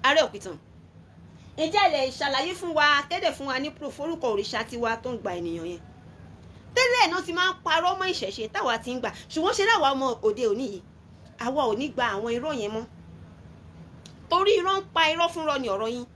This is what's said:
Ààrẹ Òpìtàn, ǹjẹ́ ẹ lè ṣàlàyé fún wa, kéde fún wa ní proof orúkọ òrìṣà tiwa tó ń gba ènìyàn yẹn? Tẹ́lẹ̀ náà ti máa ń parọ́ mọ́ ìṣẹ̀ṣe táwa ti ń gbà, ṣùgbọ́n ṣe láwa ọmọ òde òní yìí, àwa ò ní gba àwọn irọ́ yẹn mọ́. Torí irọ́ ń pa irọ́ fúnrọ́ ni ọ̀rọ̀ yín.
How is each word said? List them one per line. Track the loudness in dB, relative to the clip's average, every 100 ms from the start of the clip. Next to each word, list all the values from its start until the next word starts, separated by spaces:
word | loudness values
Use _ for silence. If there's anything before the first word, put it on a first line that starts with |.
Ààrẹ | 4 4 2
Òpìtàn, | -2 -12 -14 -18 -20 -20 -20 -20 -20 -20 -20 -18 -4
ǹjẹ́ | 0 4 4
ẹ |
lè | 4 0
ṣàlàyé | -2 -2 0 -2
fún | -4 -2 4
wa, | 6 6 2
kéde | 0 -2
fún | -2 -4
wa | -2
ní | -4
proof | -6 -10 -6
orúkọ | -6 -2 0
òrìṣà | 0 -2 -4 -4
tiwa | -2 -2 -2
tó | -4
ń | -6
gba | -6 -4
ènìyàn | -6 -6 -8
yẹn? | -10 -14 -20 -20 -20 -20 -20 -20 -20 -4 2
Tẹ́lẹ̀ | 4 6 4
náà | 2
ti | -2
máa | 0 0
ń | 0
parọ́ | 0 2 2 0
mọ́ | -2
ìṣẹ̀ṣe | -2 -6 -6 -8
táwa | -2 -2 -2
ti | -4
ń | -4
gbà, | -6 -8 -8
ṣùgbọ́n | -2 0
ṣe | 2 4
láwa | 4 4
ọmọ | 2 0 2 0
òde | 2 0
òní | 0 -4
yìí, | -8 -14 -20 -20 -20 -20 -8
àwa | -4 0 0
ò | 0
ní | -2
gba | -2 -2 -2
àwọn | -2
irọ́ | -2 -2 -4
yẹn | -4
mọ́. | -6 -8 -16 -20 -20 -20 -20 -20 -20 -20 -20 -20 -20 -20 -20 2
Torí | 4 6 4
irọ́ | 4 0
ń | 0
pa | 2 2
irọ́ | 4 0
fúnrọ́ | 0 -2 -2
ni | -2
ọ̀rọ̀ | -2 -2
yín. | -6 -10